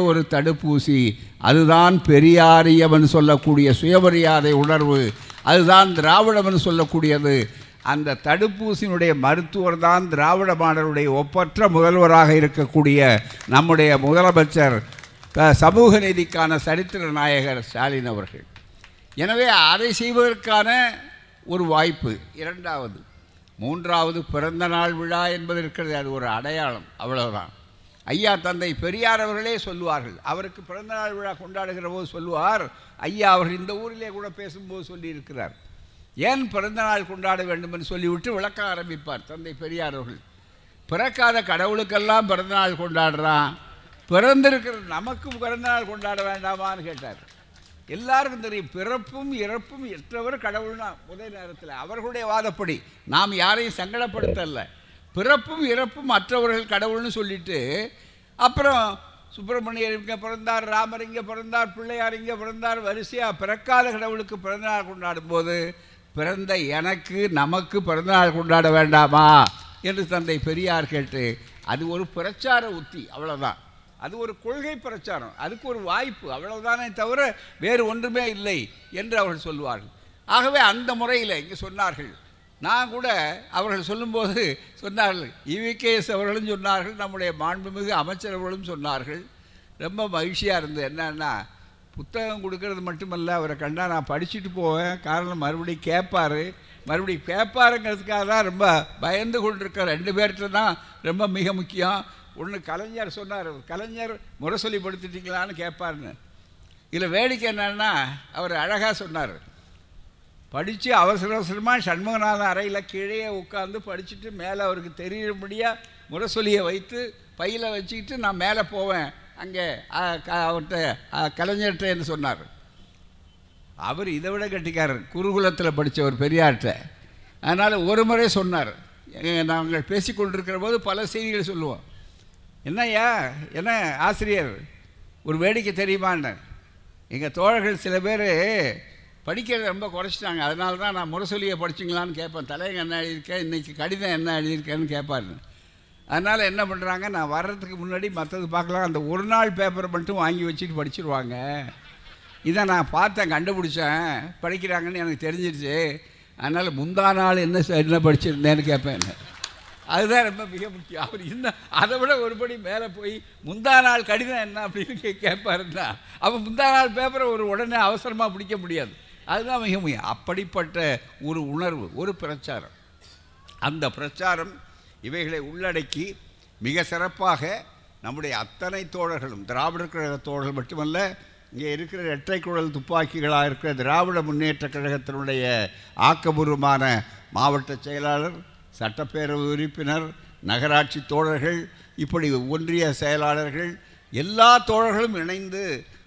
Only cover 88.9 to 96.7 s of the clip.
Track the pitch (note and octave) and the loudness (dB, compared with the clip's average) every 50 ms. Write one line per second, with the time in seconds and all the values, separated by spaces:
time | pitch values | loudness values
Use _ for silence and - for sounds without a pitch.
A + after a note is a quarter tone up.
88.9 | C#3 C3 B2 C#3+ D3+ F3 G3 - _ - - - - - _ _ - - D3+ E3+ | -6 -6 -6 -10 -12 -14 -14 -18 _ -20 -20 -20 -20 -20 _ _ -16 -12 -12 -10
89.9 | G3 G#3+ G#3+ G3+ F3 D#3+ D#3+ F#3 F3+ - G3+ G3+ F#3+ E3+ D#3 D3 D3+ D3+ C#3 C3+ | -8 -6 -6 -4 -4 -4 -4 -4 -4 -4 -2 0 0 -2 -2 -4 -8 -8 -8 -8
90.9 | D3+ E3 E3 D#3+ D3+ D#3 D#3 C#3+ A#2 G2+ - - - - - - _ _ _ _ | -6 -8 -8 -8 -8 -6 -6 -6 -6 -6 -8 -12 -18 -20 -20 -20 _ _ _ _
91.9 | - - C#3+ - - A3+ A3+ A3 G#3+ G#3 F#3+ F#3+ F#3 F3+ G3 G3+ F#3+ F#3 F#3 F3+ | -18 -18 -14 -12 -10 -8 -8 -8 -8 -8 -10 -10 -10 -8 -8 -8 -8 -8 -10 -10
92.9 | E3 D#3+ G3 F#3 F3 E3+ E3+ F3 F3 E3+ D#3 D3+ D3 D3 D3+ D3 D#3 F3 F#3 F3+ | -10 -10 -10 -10 -8 -6 -4 -2 -2 -2 -2 -4 -6 -6 -8 -6 -6 -4 -4 -4
93.9 | E3 D#3+ C#3 - D3 D#3 F3 - - G#3+ F#3 F#3+ F3+ F#3 E3+ D#3+ D#3 E3 F3 F3+ | -4 -4 -4 -4 -6 -6 -6 -6 -10 -10 -12 -10 -6 -2 -2 0 0 0 -2 -4
94.9 | F3+ F3 - D3+ D#3 E3+ F3+ F3+ F3+ D#3+ C#3+ D3 D#3+ E3 E3+ F3 E3 D#3 - E3 | -6 -6 -6 -4 -4 -4 -4 -4 -6 -4 -4 -4 -4 -6 -6 -8 -8 -6 -4 -2
95.9 | E3 F3+ F#3 F3+ G3 F3+ E3 D3 D3+ D3+ E3+ F#3 F#3+ - - - | 0 0 0 0 0 0 0 0 0 -4 -6 -8 -12 -18 -20 -20